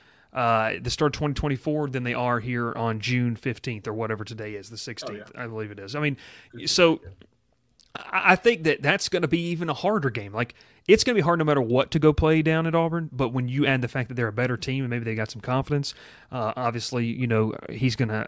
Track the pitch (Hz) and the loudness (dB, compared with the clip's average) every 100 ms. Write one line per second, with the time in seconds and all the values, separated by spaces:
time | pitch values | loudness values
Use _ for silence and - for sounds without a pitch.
0 | - _ _ - 117 113 110 - 120 - | -20 _ _ -2 2 4 2 -2 -4 0
1 | 151 - 151 135 151 135 - 151 143 131 | 0 0 -2 -2 -2 -2 -2 -2 -2 -4
2 | 123 120 123 120 117 120 120 - 113 110 | -4 -2 0 0 -2 -2 -2 -2 -2 -2
3 | 107 123 120 113 135 113 - 110 104 107 | -2 0 0 -2 -6 -6 -8 -8 -6 -6
4 | 113 107 107 110 107 104 98 110 - 110 | -4 -4 -6 -10 -10 -12 -14 -14 -12 -10
5 | 127 104 104 - 120 110 107 101 98 143 | -10 -12 -14 -12 -10 -8 -10 -10 -10 -4
6 | 151 135 - - - 120 - - 170 160 | -2 -4 -10 -20 -20 -10 -2 6 6 6
7 | - - - _ _ _ _ _ _ - | -2 -20 -20 _ _ _ _ _ _ -16
8 | - 190 - 185 240 226 160 139 143 196 | -4 0 4 6 4 4 2 2 2 0
9 | - 180 160 170 170 170 170 143 185 214 | 0 0 0 0 -2 -4 -4 -2 0 0
10 | 139 110 101 107 120 - - _ - 214 | 0 -4 -8 -4 -4 -6 -20 _ 6 6
11 | - 226 170 170 156 147 113 127 - 165 | 6 2 2 2 4 2 4 2 2 4
12 | 156 147 156 160 160 160 165 165 165 170 | 4 6 4 4 2 0 0 0 0 -2
13 | 160 127 117 127 123 131 143 131 123 135 | -6 -4 -2 0 -2 0 2 2 0 -4
14 | 120 127 113 104 127 120 - 135 127 120 | -4 -2 -2 0 0 -2 -2 -4 -2 -4
15 | 113 110 110 110 110 127 135 147 139 - | -4 -4 -4 -6 -2 -2 0 -2 -2 -8
16 | - - - 131 110 120 120 117 - 123 | -20 -20 -12 -4 -4 -2 -2 -2 -4 -2
17 | 117 117 123 110 110 - - 110 135 110 | -2 -2 0 2 2 -2 -10 0 0 2
18 | 120 110 | 0 0